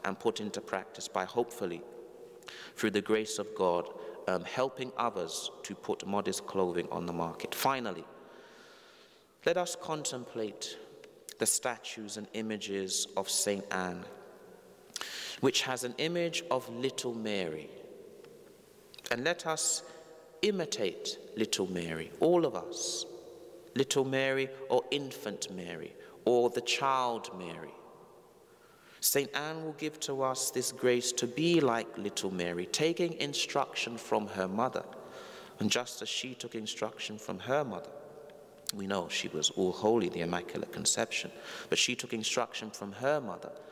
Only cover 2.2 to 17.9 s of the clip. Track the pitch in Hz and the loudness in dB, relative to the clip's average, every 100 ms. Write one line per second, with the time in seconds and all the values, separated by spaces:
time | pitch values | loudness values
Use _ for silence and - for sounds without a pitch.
2.2 | - - - - - - 110 101 101 110 | -18 -16 -14 -14 -12 0 2 4 4 2
3.2 | 110 - 101 - 92 87 - - - - | 2 -2 -4 4 6 6 2 -6 -10 -4
4.2 | - 92 87 - 131 - 127 - 117 98 | 0 2 0 0 0 0 -4 0 0 0
5.2 | 82 - - - - 98 - - - 101 | -2 -4 -6 -8 -10 -8 -4 -2 0 0
6.2 | 98 95 - 98 90 87 - 85 87 85 | 0 -2 -2 2 2 2 -2 -2 -2 -2
7.2 | 82 - - - 135 135 113 85 80 - | -2 -4 -6 0 2 2 -2 -6 -10 -16
8.2 | - - - - - - - - - - | -20 -20 -20 -20 -20 -20 -20 -20 -20 -20
9.2 | _ _ - 175 175 - - 156 143 131 | _ _ 2 2 0 -4 -4 -4 -2 -6
10.2 | 120 117 107 - - - - - - - | -6 -6 -6 -6 -10 -10 -14 -18 -20 -18
11.2 | - - 113 - 127 113 - - 104 104 | -12 0 2 4 2 -4 -6 -8 -6 -8
12.2 | 107 113 110 107 101 98 95 95 - - | -6 -4 -2 -2 0 0 0 0 0 -2
13.2 | 98 - 104 101 - 92 92 90 - - | 0 2 2 2 0 0 0 -4 -8 -14
14.2 | - - - - - - - - - - | -18 -20 -20 -20 -20 -20 -14 -10 -8 -8
15.2 | - - 131 - - 127 123 117 160 175 | -8 2 4 4 2 0 -2 0 0 2
16.2 | 170 165 - 127 120 117 131 135 127 113 | 0 0 0 0 0 -2 -2 0 -2 -2
17.2 | 110 101 87 78 76 - - | 0 0 0 -2 -8 -14 -16